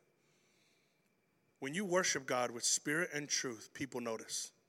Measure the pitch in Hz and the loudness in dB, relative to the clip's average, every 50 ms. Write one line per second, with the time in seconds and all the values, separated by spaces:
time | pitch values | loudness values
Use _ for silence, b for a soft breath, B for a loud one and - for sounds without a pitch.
0 | _ _ _ _ _ _ _ _ _ _ _ _ _ _ _ _ _ _ _ _ | _ _ _ _ _ _ _ _ _ _ _ _ _ _ _ _ _ _ _ _
1 | _ _ _ _ _ _ _ _ _ _ _ - 131 139 - 190 214 180 175 185 | _ _ _ _ _ _ _ _ _ _ _ -6 -6 -4 -2 -2 0 4 4 4
2 | 180 - - 143 131 131 131 123 123 120 117 117 - - - - - 147 147 165 | 4 4 2 0 0 2 2 4 2 2 0 0 0 2 2 2 2 2 2 2
3 | 180 - 147 147 147 135 - - - 131 117 104 - - - - 143 123 - 123 | 0 0 -2 -4 -2 0 0 0 0 -2 -4 -6 -10 -12 -8 -8 -6 -4 -4 -4
4 | 120 117 110 107 - - - - - - - _ _ | -4 -2 -4 -4 -6 -6 -6 -6 -6 -8 -10 _ _